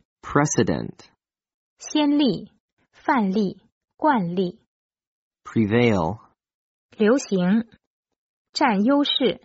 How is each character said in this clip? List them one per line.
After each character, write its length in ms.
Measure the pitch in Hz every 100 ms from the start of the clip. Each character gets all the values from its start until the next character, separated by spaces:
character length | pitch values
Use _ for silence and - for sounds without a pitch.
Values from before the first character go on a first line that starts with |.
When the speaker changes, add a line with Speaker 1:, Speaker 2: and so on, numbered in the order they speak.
| _ _
Speaker 1:
Precedent. 760 | - 147 151 - 98 69 55 - - _ _ _ _ _ _ _
Speaker 2:
先 400 | - 302 294 285
例， 340 | 277 165 - _ _ _ _
范 420 | _ - 277 196
例， 300 | 196 190 - _ _ _ -
惯 380 | 214 233 175
例。 260 | 180 180 - _ _ _ _ _ _ _ _
Speaker 1:
Prevail. 760 | - 117 104 113 120 101 82 107 _ _ _ _ _ _ _ -
Speaker 2:
流 220 | 214 269
行， 500 | - 190 180 220 - _ _ _ _ _ _ _ _
占 320 | - 277 196
优 200 | 214 285
势， 360 | 285 - 240 -